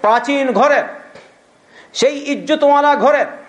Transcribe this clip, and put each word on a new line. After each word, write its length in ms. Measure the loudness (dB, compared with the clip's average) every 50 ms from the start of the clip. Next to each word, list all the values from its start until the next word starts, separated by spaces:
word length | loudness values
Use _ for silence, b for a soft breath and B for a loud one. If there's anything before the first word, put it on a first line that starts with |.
প্রাচীন 520 | 2 2 2 2 0 -2 -2 -2 -2 -2 0
ঘরের, 300 | 2 2 2 2 0 -2 -6 -12 -18 -20 -20 -20 -20 -20 -20 _ _ _ _ _ _ _ B B B B B B
সেই 400 | -2 -2 -2 -2 -2 -6 -6 -6
ইজ্জতওয়ালা 640 | -6 -2 -2 -2 2 2 2 4 4 4 2 2
ঘরের 300 | 2 2 2 2 2 -2 -4 -8 -18 -20